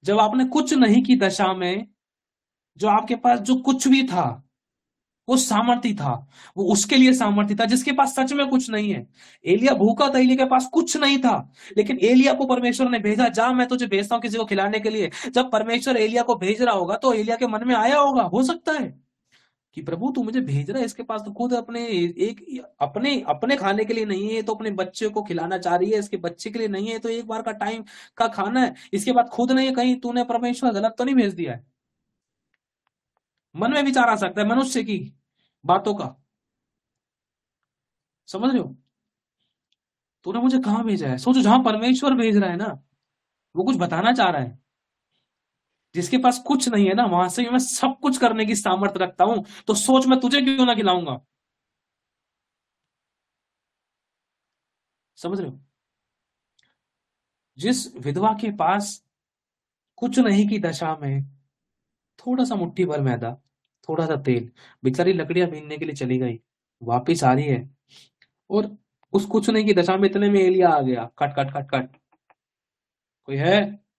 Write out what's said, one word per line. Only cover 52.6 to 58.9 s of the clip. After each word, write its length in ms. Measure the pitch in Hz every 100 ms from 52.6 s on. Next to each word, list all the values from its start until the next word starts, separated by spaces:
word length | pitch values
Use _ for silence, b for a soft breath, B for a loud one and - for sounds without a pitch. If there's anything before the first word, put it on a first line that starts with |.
| _ _ _ _ _ _ _ _ _ _ _ _ _ _ _ _ _ _ _ _ _ _ _ _ _ _
समझ 240 | 170 196
रहे 100 | 156
हो? 100 | - _ _ _ _ _ _ _ _ _ _ _ _ _ _ _ _ _ _ _ -
जिस 380 | 185 254 - -
विधवा 340 | 147 147 208 214
के 100 | 226
पास 540 | 202 160 196 202